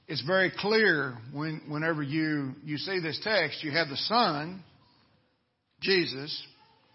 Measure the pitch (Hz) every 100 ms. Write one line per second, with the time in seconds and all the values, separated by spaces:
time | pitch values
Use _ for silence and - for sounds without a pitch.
0 | - 143 131 190 180 - 202 226 202 151
1 | 135 120 117 143 160 160 151 147 160 151
2 | 143 156 156 147 135 131 151 143 185 190
3 | 160 135 214 202 151 - 151 160 151 135
4 | - 226 202 147 165 185 - _ _ _
5 | _ _ _ _ _ _ _ - - 190
6 | 135 131 147 - - _ _ _ _